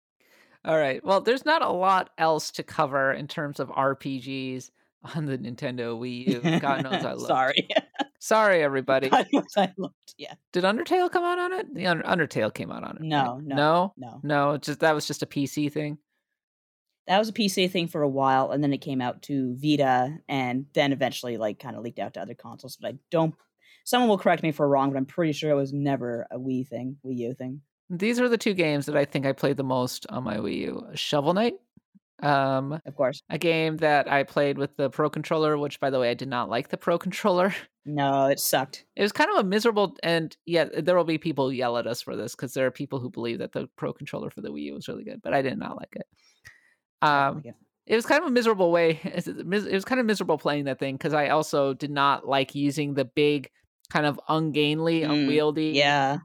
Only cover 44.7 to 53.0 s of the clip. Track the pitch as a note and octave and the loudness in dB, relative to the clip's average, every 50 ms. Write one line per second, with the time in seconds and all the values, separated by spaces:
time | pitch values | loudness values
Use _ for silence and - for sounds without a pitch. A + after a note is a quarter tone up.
44.7 | C#3+ D3 - - - - - - - A3 - E3 D3+ C#3 C3+ C3 - - - E2 | -10 -10 -10 -10 -12 -12 -12 -14 -14 -12 -6 -2 -2 0 0 -2 -4 -6 -8 -10
45.7 | - - - - - - - - _ _ _ _ _ _ _ - - _ _ _ | -10 -12 -14 -14 -14 -14 -14 -14 _ _ _ _ _ _ _ -20 -20 _ _ _
46.7 | _ _ _ _ _ _ D3+ D3+ D3 C#3+ C#3 C#3 - D3+ C#3+ A#2 - - _ _ | _ _ _ _ _ _ 2 4 4 4 4 2 0 -4 -8 -14 -18 -20 _ _
47.7 | _ _ _ - G#3+ A#3 A3+ - D4 D4 F4+ D4+ A#3+ B3 A3 A3+ A3 F#3+ F#3 E3+ | _ _ _ 0 0 0 2 2 2 2 2 2 0 2 2 2 2 4 4 4
48.7 | E3+ E3+ E3+ E3 D#3+ D#3 - - - F3 F3 - - - - E3 F#3+ G#3+ G3 - | 4 4 4 4 2 0 -4 -6 -6 -6 -6 -6 -8 -8 -6 -4 -2 -2 -2 -2
49.7 | F#3+ F#3+ G3 - B3+ B3+ A#3+ G#3+ G#3 - F3 F3 D#3 C#3+ - D#3 D3 D3 C#3+ C#3 | -2 -4 -2 -2 -2 0 2 0 0 0 0 0 0 0 0 0 0 0 -2 -4
50.7 | C3 - C#3 C3+ C3 C3+ - D3+ D3+ D3+ C#3+ C#3 C#3+ D#3 D3+ - - D3 C#3 C3+ | -4 -4 -4 -4 -4 -4 -2 0 2 2 2 2 2 2 0 0 0 2 2 2
51.7 | C3 - D3 C#3+ C#3+ C#3+ C#3 C#3 C3+ - - A#2+ C3+ C3+ C3+ - - C#3+ C#3+ C#3+ | 0 -2 -6 -4 0 2 4 4 2 2 0 0 2 2 2 0 -2 -2 -2 0
52.7 | C3+ D#3 C#3+ C#3+ C#3 C#3 | 0 0 -2 -2 -2 -2